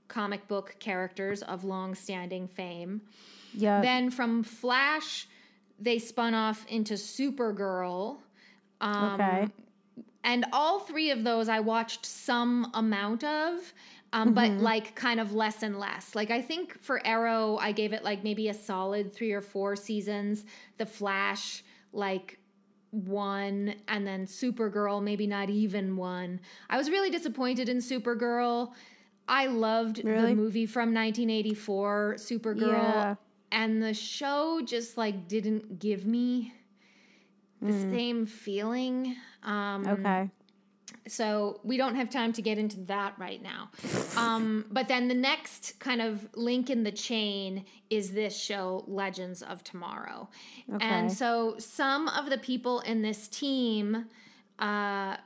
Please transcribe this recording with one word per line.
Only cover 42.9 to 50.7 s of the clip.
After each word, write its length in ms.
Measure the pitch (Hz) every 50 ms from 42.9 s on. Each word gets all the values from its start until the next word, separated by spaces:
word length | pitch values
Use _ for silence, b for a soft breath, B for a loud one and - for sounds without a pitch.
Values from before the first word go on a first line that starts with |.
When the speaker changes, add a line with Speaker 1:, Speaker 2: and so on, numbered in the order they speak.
| 196 202 196 202 202 -
Speaker 1:
right 220 | 190 - - -
now. 280 | - 185 - - - - B B B B B - - - - 233
Um, 480 | 233 226 226 226 226 220 220 214 214 -
but 160 | 202 262 254 254
then 200 | 262 247 247 247
the 60 | 254
next 640 | 247 254 269 302 311 - - - - - - - -
kind 220 | - 277 247 233
of 260 | 226 226 214 202 220 208 -
link 340 | - 233 240 247 254 247 254
in 140 | 269 233 220
the 80 | 208
chain 760 | 202 214 - - 233 220 214 208 202 196 196 190 190 196 190 B B B B -
is 220 | 214 214 196 190 190
this 220 | 208 214 202 196 -
show, 460 | - - 208 202 185 185 185 190 - -
Legends 540 | 196 190 196 190 185 185 185 180 180 175 -
of 200 | - 185 180 -
Tomorrow. 680 | - - 180 175 170 - - - - - - - - B B B B B B B B